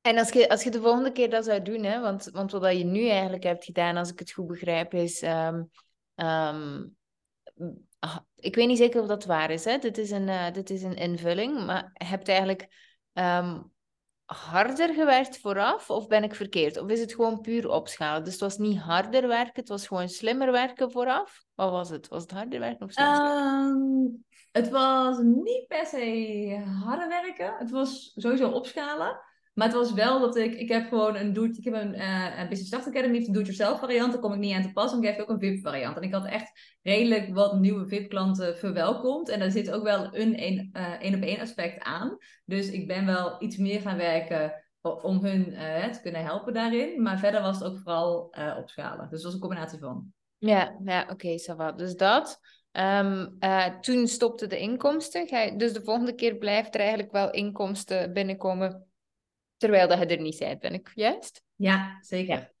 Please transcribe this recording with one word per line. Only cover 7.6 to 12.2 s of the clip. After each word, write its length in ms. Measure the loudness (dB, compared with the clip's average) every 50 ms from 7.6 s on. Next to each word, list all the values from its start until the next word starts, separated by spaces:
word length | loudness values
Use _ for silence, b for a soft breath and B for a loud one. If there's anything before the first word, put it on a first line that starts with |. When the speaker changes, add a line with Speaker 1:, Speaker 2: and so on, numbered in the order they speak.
| -12 -10 -10 -12 -20 _ _ _
Speaker 1:
ah, 180 | -8 -8 -8 -8 -14 _ _
ik 180 | _ -6 -2 2
weet 120 | 4 4
niet 120 | 6 6 6
zeker 220 | 6 6 6 2
of 60 | 0
dat 180 | 0 -2 -4 0
waar 260 | 0 0 2 2 0
is, 140 | -2 -2 0
hè. 140 | 0 -2 0
Dit 200 | 0 -4 -4 -4
is 120 | -4 -4
een, 180 | -2 -2 -2 -2
eh, 240 | -2 0 -2 -2 -4
dit 180 | -6 -8 -6
is 120 | -6 -6 -6
een 140 | -6 -6
invulling, 680 | -4 -2 -2 -2 -2 0 0 0 0 0 -2 -2 -4 -2
maar 260 | -2 -2 -2 -2 -6 _
je 100 | -12 -8
hebt 240 | -6 -6 -6